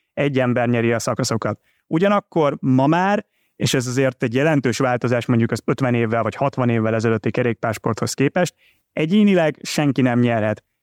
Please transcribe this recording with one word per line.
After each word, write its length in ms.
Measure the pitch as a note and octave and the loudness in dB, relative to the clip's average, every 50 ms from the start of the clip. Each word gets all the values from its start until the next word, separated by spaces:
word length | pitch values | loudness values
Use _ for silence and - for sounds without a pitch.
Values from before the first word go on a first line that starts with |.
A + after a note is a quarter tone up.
| _ _ - | _ _ -6
egy 260 | - D3 C#3+ C#3 C3 | -4 -2 -2 0 0
ember 300 | B2+ B2 A#2+ B2 A#2+ A#2+ | 0 2 2 0 2 2
nyeri 240 | A#2+ A#2 A2+ A#2 A#2 | 2 2 2 2 0
a 60 | A2+ | 0
szakaszokat. 640 | - - A#2+ - C3+ - A#2 G#2+ - A2 G#2 - _ _ _ _ _ | -2 -4 -4 -2 -2 -2 -2 -2 -2 -4 -6 -6 _ _ _ _ _
Ugyanakkor 680 | - - D#3+ F#3 G3 G#3 G3+ - _ - E3+ D#3 C#3+ C#3 A#2+ | -4 -2 0 0 2 0 0 -2 _ -2 0 0 0 0 -2
ma 260 | - C#3 B2+ C3 C3+ | 0 0 2 2 4
már, 400 | C#3+ D#3+ F3 F#3 G3 G#3 G#3 - _ _ _ _ _ _ | 2 2 2 2 0 0 -2 -4 _ _ _ _ _ _
és 180 | - - C3 - | -6 -4 -2 0
ez 120 | C3+ A#2+ | -2 -2
azért 360 | B2+ B2 C3 C3+ C3 B2 - - | -2 -2 0 0 0 0 -2 -4
egy 120 | B2 A2 | -2 0
jelentős 440 | B2+ C#3+ D#3+ D#3 C#3+ A#2+ C3 A2+ - | 0 0 2 2 2 0 0 0 0
változás 480 | C3+ B2+ B2 B2 - A#2+ B2 A#2+ A#2 | 0 0 0 0 0 0 0 0 0
mondjuk 240 | - B2+ A#2 A2+ A2+ | 0 0 2 2 0
az 120 | - A2 - | -2 -4 -4
ötven 300 | - D3+ - C3+ B2 A#2+ | -4 -4 -2 0 0 0
évvel 280 | A#2 A#2 A2 A2+ A#2 A2 | 0 0 0 0 0 -2
vagy 120 | G#2+ G2+ | -2 -2
hatvan 340 | - C#3 C#3 - - B2+ A#2+ | -2 -2 -2 -2 0 0 0
évvel 260 | A#2 A2+ A2 A2 A2+ | 0 0 0 0 0
ezelőtti 360 | A2+ G#2+ A#2 A2 G#2+ - A#2 | 0 0 0 0 0 -2 -2
kerékpársporthoz 800 | - - B2+ A#2+ A2+ - - A#2 A2 - - - A2+ - - A2+ - | -2 -2 -2 -2 -2 -2 -4 -4 -4 -4 -4 -6 -4 -4 -4 -6 -2
képest, 420 | - C3+ D3 - F#3 F3+ D#3+ - _ _ _ _ _ _ _ - | 0 -2 0 2 0 -2 -2 -4 _ _ _ _ _ _ _ -6
egyénileg 640 | - D#3 D#3+ F#3+ G#3+ G#3 G#3 F#3+ F3+ E3 D#3 - - - | -4 -2 0 2 4 4 4 4 4 2 0 -2 -4 -10
senki 380 | - - - D3+ C#3+ B2 - | -8 -2 0 0 0 2 2
nem 200 | C3 B2+ A#2+ A#2+ | 2 2 2 2
nyerhet. 440 | A#2+ A#2+ A#2 A2+ G#2+ G#2+ G#2+ - _ _ _ _ | 2 2 2 0 0 -2 -2 -4 _ _ _ _